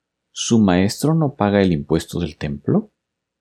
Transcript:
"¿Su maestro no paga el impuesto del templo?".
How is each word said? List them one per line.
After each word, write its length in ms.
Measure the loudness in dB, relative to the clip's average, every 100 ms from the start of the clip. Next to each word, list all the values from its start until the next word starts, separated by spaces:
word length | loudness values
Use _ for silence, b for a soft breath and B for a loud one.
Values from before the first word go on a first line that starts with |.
| _ _ _
"¿Su 280 | -12 0 2
maestro 560 | 4 4 0 -2 -2 0
no 200 | -2 0
paga 260 | 0 2
el 120 | 2
impuesto 460 | 0 -2 -4 -2 -6
del 180 | -8 -8
templo?". 540 | -10 -8 -2 -2 -4 _ _ _ _ _